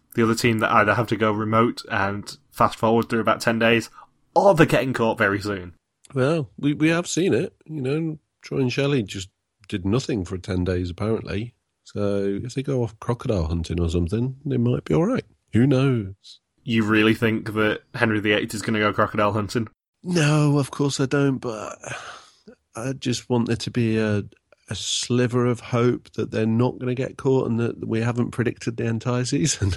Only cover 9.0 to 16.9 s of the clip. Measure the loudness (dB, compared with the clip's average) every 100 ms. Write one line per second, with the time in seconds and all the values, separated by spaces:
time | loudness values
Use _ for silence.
9 | -4 -8 -12 _ _ _ -8 -4 0 -2
10 | 0 -4 -4 -8 -4 -2 0 -2 -4 -4
11 | -2 -2 -4 -6 -8 -14 _ _ -12 -4
12 | -2 -2 -2 -4 -6 -8 -4 -2 -4 -6
13 | -6 -4 -2 -2 0 -2 -4 -2 0 0
14 | 0 -2 -4 -6 -4 0 0 0 0 0
15 | 2 -2 -6 _ _ 2 4 4 2 0
16 | -4 -12 -20 -20 _ _ -2 0 4